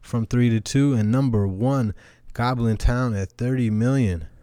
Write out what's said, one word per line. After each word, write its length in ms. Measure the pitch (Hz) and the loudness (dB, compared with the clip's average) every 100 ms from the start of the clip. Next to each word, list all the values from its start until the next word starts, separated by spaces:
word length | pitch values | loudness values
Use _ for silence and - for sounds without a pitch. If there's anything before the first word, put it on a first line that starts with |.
from 260 | - 120 113 | -6 -6 -2
three 240 | 123 120 | 2 2
to 100 | 113 | 2
two. 340 | 107 135 143 | 0 0 2
And 180 | 127 107 | 2 2
number 340 | 127 135 113 98 | 2 2 0 0
one, 480 | 95 123 139 113 - - _ - | 0 -2 0 -2 -6 -16 _ -16
Goblin 440 | - 120 127 117 110 | -4 -4 0 0 2
Town 380 | - 123 127 | 2 2 -2
at 160 | 104 95 | -2 -6
thirty 380 | - 123 131 117 | -4 -4 0 0
million. 560 | 107 120 135 113 85 78 - | 2 2 2 0 -2 -8 -16